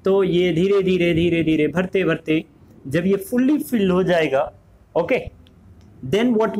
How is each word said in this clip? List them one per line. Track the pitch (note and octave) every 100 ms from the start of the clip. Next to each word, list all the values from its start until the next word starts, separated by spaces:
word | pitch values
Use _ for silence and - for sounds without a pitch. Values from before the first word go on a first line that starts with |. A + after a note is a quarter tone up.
तो | F#3+ G3
ये | F#3 F3 F3+
धीरे | D#3+ F#3+ G3+
धीरे, | F#3+ F3+ E3+
धीरे | E3 E3+ E3
धीरे | D#3+ D#3+ D3+
भरते | D#3+ F#3 F#3+
भरते | E3+ D#3+ - D#3 - - - - C#3
जब | D3+ F#3
ये | G3 -
fully | B3 C4 D4+
फिल | - A#3 F#3+
हो | F3+
जाएगा, | F3 F3 D#3 C3 D3+ - _ - _
okay, | D#3 E3+ A3+ - - - - - - - - C3
then | G3 B3 A3
what | A3